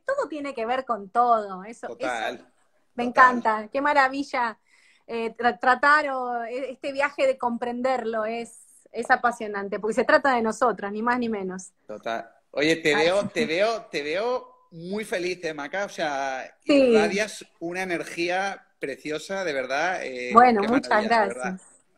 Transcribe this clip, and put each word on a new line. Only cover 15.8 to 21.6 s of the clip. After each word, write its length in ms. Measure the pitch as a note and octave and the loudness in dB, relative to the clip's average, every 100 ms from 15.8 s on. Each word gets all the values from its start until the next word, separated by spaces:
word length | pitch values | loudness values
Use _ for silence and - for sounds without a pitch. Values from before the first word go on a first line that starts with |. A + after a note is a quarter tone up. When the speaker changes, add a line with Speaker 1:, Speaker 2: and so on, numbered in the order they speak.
| G#3 | -6
Speaker 2:
O 40 | |
sea, 680 | - D#3+ C#3 C3+ C3 A2 - - | -4 -4 -2 -4 -6 -10 -8 2
Speaker 1:
Sí. 80 | |
Speaker 2:
irradias 680 | C#4+ C4 A3 G#3 G3 G#3+ - - _ | 6 6 6 4 0 -4 -6 -16 _
una 220 | E3+ F3+ | -8 -6
energía 840 | F#3 E3+ D3+ E3+ F3 F3+ G3 F#3 _ _ | -4 -4 -6 -4 -2 -2 -2 -6 _ _
preciosa, 640 | D3 C3 D3 D3+ - G3 | -10 -8 -8 -8 -6 -4
de 100 | F3+ | -2
verdad, 500 | C#3 B2+ C#3 E3+ F3+ | -2 -2 0 0 -2
eh, 280 | - B2+ B2 | -6 -6 2
Speaker 1:
Bueno, 280 | A3 B3 A3 | 6 8 6
Speaker 2:
qué 60 | G3+ | 2
Speaker 1:
muchas 220 | C4 - | 0 0
Speaker 2:
maravilla, 300 | E4 G#3+ A#3 | 0 2 0
de 40 | G3+ | 0
Speaker 1:
gracias. 180 | B3+ - | -4 -8
Speaker 2:
verdad. 160 | F#3+ | -10